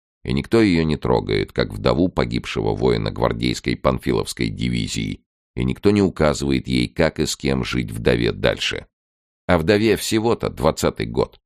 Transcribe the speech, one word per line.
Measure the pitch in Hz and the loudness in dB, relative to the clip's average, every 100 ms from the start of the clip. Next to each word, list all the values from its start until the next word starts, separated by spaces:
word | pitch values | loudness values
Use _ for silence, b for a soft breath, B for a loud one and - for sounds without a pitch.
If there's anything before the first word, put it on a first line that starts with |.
| _ _ | _ _
И | - | -4
никто | 67 - 113 | -4 2 4
ее | 104 82 | 4 4
не | 80 73 | 2 0
трогает, | 60 58 50 52 50 | 0 0 0 -2 -2
как | - 53 | -2 -4
вдову | 50 62 64 90 | -2 0 2 0
погибшего | - 60 58 - 57 53 52 | 0 -2 -2 -4 -4 -2 0
воина | 62 57 53 | 0 2 -2
гвардейской | 53 58 57 62 57 64 58 | -2 -2 0 -2 -2 -4 0
панфиловской | 67 64 65 55 - - 57 | 0 0 0 -2 -2 -4 -4
дивизии. | 50 60 58 50 57 52 50 _ _ _ 60 | -2 -2 -2 -4 -4 -6 -8 _ _ _ -4
И | |
никто | 62 64 101 | -4 2 2
не | 104 | 4
указывает | 92 - 76 69 69 65 60 | 2 2 0 2 0 0 0
ей, | 62 57 | 0 0
как | - 80 - | 0 0 0
и | 71 | -4
с | - | -2
кем | 67 65 | -2 -2
жить | 60 64 53 | -2 -4 -4
вдове | 55 62 60 57 | -2 0 2 0
дальше. | 50 57 50 - 50 - _ _ _ _ _ - | 0 -2 -2 -4 -6 -12 _ _ _ _ _ -2
А | 87 | 0
вдове | 80 104 110 92 | 2 2 2 2
всего-то | - 107 117 107 50 | 0 0 0 0 -4
двадцатый | - 73 - 73 - 55 | 0 -2 0 -2 -2 -4
год. | 60 53 - | -2 -4 -6